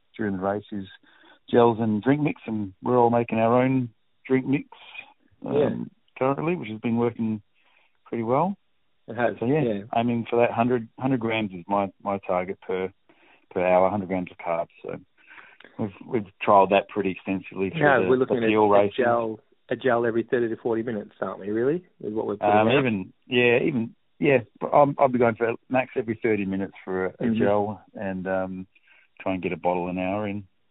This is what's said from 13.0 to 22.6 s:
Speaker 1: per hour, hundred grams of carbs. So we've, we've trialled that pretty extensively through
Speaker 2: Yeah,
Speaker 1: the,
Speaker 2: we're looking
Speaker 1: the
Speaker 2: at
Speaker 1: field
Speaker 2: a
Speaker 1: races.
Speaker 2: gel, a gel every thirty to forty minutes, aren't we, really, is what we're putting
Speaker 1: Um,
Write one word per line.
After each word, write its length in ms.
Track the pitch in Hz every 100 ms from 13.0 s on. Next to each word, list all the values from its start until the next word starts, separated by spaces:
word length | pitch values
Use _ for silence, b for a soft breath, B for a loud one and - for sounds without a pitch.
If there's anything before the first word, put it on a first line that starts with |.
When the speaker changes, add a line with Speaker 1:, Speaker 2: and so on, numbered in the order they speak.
| _ b b b _
Speaker 1:
per 140 | -
hour, 240 | 90 90 92
hundred 200 | 104 90
grams 200 | 92 87
of 40 | -
carbs. 280 | 87 82 82 _
So 140 | 92 90 _ _ B B B B - -
we've, 120 | 110 - -
we've 200 | 127 101 - -
trialled 240 | 101 95
that 180 | 98 -
pretty 240 | 107 95
extensively 580 | 87 - 95 - 98 95
through 100 | 160
Speaker 2:
Yeah, 200 | 147 127
Speaker 1:
the, 60 | 92
Speaker 2:
we're 80 | 131
looking 240 | 123 120
Speaker 1:
the 60 | 110
Speaker 2:
at 20 |
Speaker 1:
field 200 | 107 104
Speaker 2:
a 40 |
Speaker 1:
races. 200 | 101 101 -
Speaker 2:
gel, 420 | 120 117 113 110 _ _ -
a 60 | 127
gel 300 | 127 117 117
every 180 | 113 113
thirty 200 | 123 117
to 80 | 110
forty 220 | 123 113
minutes, 300 | 120 107 - -
aren't 180 | 98 95
we, 100 | 98
really, 340 | 110 131 175 - -
is 100 | 110
what 140 | 110 110
we're 100 | 101
putting 140 | 104
Speaker 1:
Um, 160 | 104